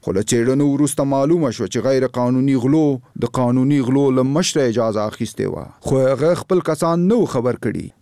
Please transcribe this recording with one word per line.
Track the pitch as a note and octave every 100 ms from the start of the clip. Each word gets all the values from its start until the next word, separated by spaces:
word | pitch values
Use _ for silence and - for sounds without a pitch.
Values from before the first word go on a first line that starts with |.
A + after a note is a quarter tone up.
خو | - F#2
له |
څېړنو | G#2+ A#2+ A#2 C3 C#3+
وروسته | C#3 D3 - C#3
معلومه | C3+ C#3 F3 D3 A2
شوه | G2+
چې | A#2+ A2+
غیر | C3+ B2+ B2
قانوني | B2 B2+ C3+ C3+
غلو | A#2+ D#3 D3+ C3 - -
د | A#2 -
قانوني | B2 B2+ C3 C#3+ A#2+
غلو | C3 C#3+ C3
له | C3
مشره | C#3+ F#3 D#3+ C3
اجازه | A2+ A2+ G#2+ G#2+
اخیستې | - A2+ - G2
وه، | - C#2+ - -
خو | C3
هغه | C3 C3 D3+ E3+
خپل | - F#3 E3
کسان | D#3 E3+ E3+ F3+
نه | A#3
وو | E3+
خبر | C3 A#2+ A#2+ A#2+
کړي. | F#2+ F2+ _